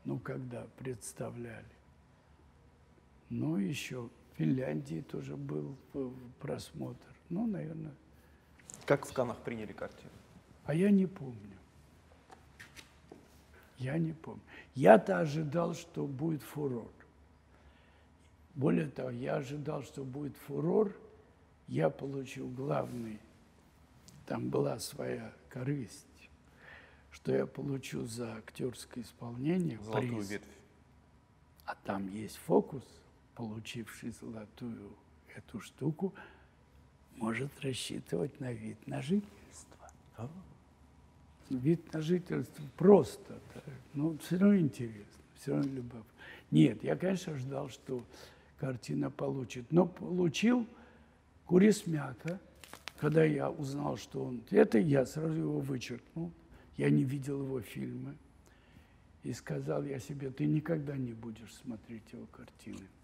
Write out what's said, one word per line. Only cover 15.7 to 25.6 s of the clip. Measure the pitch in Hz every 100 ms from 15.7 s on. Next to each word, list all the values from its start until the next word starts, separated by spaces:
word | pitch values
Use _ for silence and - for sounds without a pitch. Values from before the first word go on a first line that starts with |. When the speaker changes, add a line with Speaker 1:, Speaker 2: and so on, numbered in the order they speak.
Speaker 1:
что | 170 - - 147
будет | 131 160 156
фурор. | - 143 143 120 107 - - - - - _ - - - - - - - - - -
Более | - 139 175 156
того, | 131 131
я | 120 139 156
ожидал, | 131 147 143 151
что | 139 -
будет | 135 127 147 -
фурор. | - 143 151 202 202 - - - - - - - -
Я | 131 160
получил | - 139 139 127 135 131
главный. | 127 139 143 127 123 113 107 - - - - - - - - - - -
Там | 64 62
была | 139 69 -
своя | - 143 127 123 113 - -
корысть, | 127